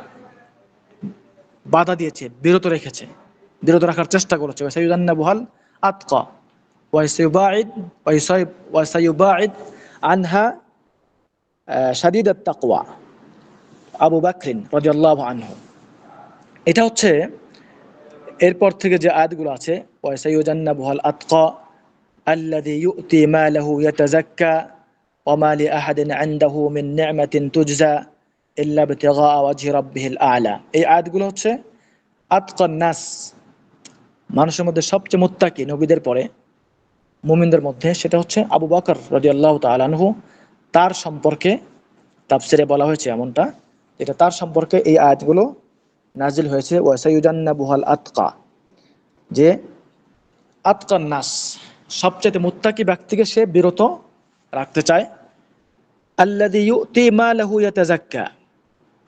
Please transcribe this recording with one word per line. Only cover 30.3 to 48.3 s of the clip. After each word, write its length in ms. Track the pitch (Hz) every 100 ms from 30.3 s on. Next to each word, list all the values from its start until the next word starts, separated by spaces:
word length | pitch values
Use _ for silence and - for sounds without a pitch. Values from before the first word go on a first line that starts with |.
| 123 110 101 -
এই 100 | 156
আয়াতগুলো 380 | 156 170 170 185 196
হচ্ছে 220 | 196 214 254 - _ _ _ _ _ -
আতকান 420 | 190 190 - 175 156
নাস, 220 | 170 160 - - - _ _ _ _ _ - _ _ _ -
মানুষের 340 | - 160 160
মধ্যে 180 | 175 165
সবচেয়ে 360 | - 196 - 185
মুত্তাকি 400 | 185 185 180 -
নবীদের 360 | 135 147 160 165
পরে 220 | 135 123 226 _ _ _ _ _ _ _ _ _
মুমিনদের 380 | 151 165 170 160
মধ্যে, 280 | 143 127 160
সেটা 240 | 175 165 170
হচ্ছে 200 | 175 214 -
আবু 160 | 156 160
বকর 300 | 170 180 165 -
রাদিয়াল্লাহু 460 | 139 147 139 156 147
তাআলা 240 | 127 127
আনহু। 220 | 131 160 196 220 - _ _ _ _
তার 180 | 165 185
সম্পর্কে 580 | 180 165 151 151 151 185 220 - _ _ _ _ _ -
তাফসিরে 360 | 135 - 151
বলা 200 | 143 143
হয়েছে 220 | 147 151 127
এমনটা, 340 | 117 127 123 180 - _ _ _ -
এটা 140 | 139
তার 200 | 135 175 175
সম্পর্কে 400 | 175 160 156 185
এই 120 | 160 156
আয়াতগুলো 460 | 143 139 143 175 254 - _ _ _ _ _
নাজিল 320 | 135 139 143 151
হয়েছে, 280 | 139 - 175
ওয়া 160 | 143 131
সায়ুজান্নাবুহাল 840 | 165 156 160 160 156 147 139 139
আতকা, 420 | - 143 - - 95